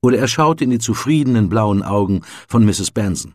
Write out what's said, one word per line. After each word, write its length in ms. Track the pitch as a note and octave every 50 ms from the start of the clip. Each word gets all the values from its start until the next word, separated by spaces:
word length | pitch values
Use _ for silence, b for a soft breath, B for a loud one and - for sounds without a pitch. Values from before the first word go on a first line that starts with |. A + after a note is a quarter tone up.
oder 160 | - B2 B2 A2
er 100 | C3 B2
schaute 380 | - - D#3 D3+ D#3+ D#3+ D3
in 60 | B2+
die 80 | B2+ A#2
zufriedenen 680 | A2+ - A2 - - C3+ D#3 D#3 C#3+ B2+ B2 A2+ G#2+ F2+
blauen 360 | G#2 A2+ A2 G#2 G2+ G2 -
Augen 400 | - G2+ G#2 G2+ F#2 G2 F2+ B B B B B B
von 160 | - A#2 A2+
Misses 260 | G#2 F#2+ - F#2+ -
Benson. 420 | - A#2 G#2+ G2+ F2+ - - -